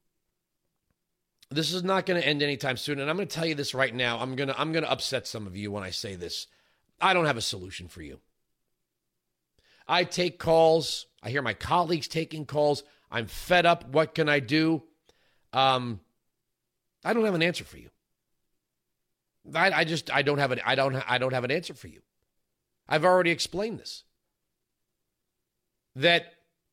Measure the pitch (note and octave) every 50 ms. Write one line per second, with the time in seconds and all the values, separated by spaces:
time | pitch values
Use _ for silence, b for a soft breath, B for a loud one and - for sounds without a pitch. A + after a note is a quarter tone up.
0 | _ _ _ _ _ _ _ _ _ _ _ _ _ _ _ _ _ _ _ _
1 | _ _ _ _ _ _ _ _ - _ C3+ D3 D#3+ D3 F3 F#3 F3 F#3+ F#3+ F#3+
2 | F3+ F#3+ F#3 F3 C#3 C#3 D3+ C#3+ C#3+ C#3+ C#3+ B2+ C#3+ C3+ B2+ B2+ - D3 D3 C#3
3 | C3+ D3 D#3+ F#3+ G3+ - - D#3+ E3 E3 D#3 C#3+ C#3 - - B2+ C3+ B2 A#2 B2+
4 | B2+ A#2+ A#2 A2+ B2 C3 C3 B2+ C#3+ C3+ B2 A#2 C#3+ D#3+ D#3+ D#3+ D3+ B2 C3 A#2+
5 | - - C3+ B2 - - - A2+ G#2 F#2+ F2+ G2 G#2 G#2 G2+ G#2 F#2+ F#2 F2+ -
6 | - G#2 G2 F2 F2 E2 - - - - _ _ _ _ _ _ _ _ _ _
7 | E3 F#3+ F#3 F3+ E3 D3 C3+ A2+ G2+ - - G2 F2+ F#2+ F2+ - F2+ F2 - -
8 | D#2 C#2+ C2 - _ _ _ _ _ _ _ _ _ _ _ _ _ _ _ _
9 | _ _ _ _ _ _ _ _ _ _ _ b b b b b b - D#3 F3+
10 | F3+ F3 - F3+ F3+ F3 E3+ - - E3 D#3+ E3 E3 D#3+ D#3+ E3 C#3 - - -
11 | - - _ _ - G#2+ B2 C#3+ C3 A#2 G#2 - - - D3+ F3+ F3 D#3+ F3+ D#3
12 | - - - E3 D#3+ D#3 - D#3 D3 - C3+ D3+ D3 D3 C#3+ C#3 b b b b
13 | b b - A#2 A#2 G2+ - - - - F3+ F3+ E3+ E3+ E3+ E3+ - A#2+ C3 D3+
14 | D#3+ D3+ - - D#3+ D3 D3 C#3+ C3 G#2+ D3 D#3 D#3+ D#3+ E3 C#3+ - - _ _
15 | _ _ _ _ _ _ _ _ _ _ - B2+ C3+ C3+ C3 B2+ B2 A#2+ A2+ F#2+
16 | - _ _ _ _ _ _ _ _ _ _ _ _ _ _ _ _ _ _ _
17 | - E3+ G#3+ A#3+ A3 G#3+ F#3 E3 E3 F3 E3+ - - - - - - - _ _
18 | _ _ _ _ _ _ _ _ _ _ _ _ _ _ _ _ _ _ _ _
19 | _ _ _ _ _ _ _ _ _ - C#3+ D#3+ F3+ G3 F#3+ D3+ E3+ D#3 E3+ D3+
20 | - - B2+ C#3 C#3+ C3+ D3 C#3+ C#3 C3 B2 A#2 - A#2 C3 C3 C3+ C#3 C3 C3
21 | B2 - B2 B2 B2+ C3 C3 B2+ A#2+ B2 C#3+ F3 E3+ - C#3 - - F2 - -
22 | _ _ _ _ _ _ _ _ _ _ _ _ _ _ _ _ _ - C#3 D#3
23 | D3+ F3+ F#3 F#3 F3 E3+ E3+ C#3+ - - - F3 G#3 A#3 G#3+ - - - - -
24 | - _ _ _ _ _ _ _ _ _ _ _ _ _ _ _ _ _ _ _
25 | _ _ _ _ _ _ _ _ _ _ _ _ _ _ _ _ _ _ _ C3
26 | C#3+ E3+ E3+ E3 E3 - - _ _ _ _ _ _ _